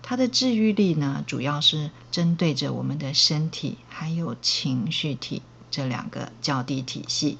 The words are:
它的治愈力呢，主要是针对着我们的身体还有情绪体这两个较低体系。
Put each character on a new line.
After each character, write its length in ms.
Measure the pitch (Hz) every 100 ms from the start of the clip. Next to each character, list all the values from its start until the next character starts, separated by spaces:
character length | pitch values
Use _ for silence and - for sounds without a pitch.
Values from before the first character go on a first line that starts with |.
它 160 | - 247
的 100 | 247
治 260 | - 262
愈 200 | 226 220
力 180 | 208 196
呢， 320 | 151 139 143 147
主 140 | 131
要 220 | 131 147
是 280 | 156 156 147 - -
针 260 | - 170 170
对 160 | 170
着 220 | 131 143
我 80 | 127
们 160 | 131 143
的 160 | 139
身 360 | 147 - 151 160
体 280 | - 151 - -
还 220 | - 160
有 260 | 165 160 120
情 500 | - - - 127 110
绪 220 | - 156
体 260 | 127 - - - - -
这 160 | - 131
两 240 | 120 -
个 200 | - 120 -
较 200 | - 135
低 200 | 127 135
体 240 | 131 143 -
系。 300 | - 151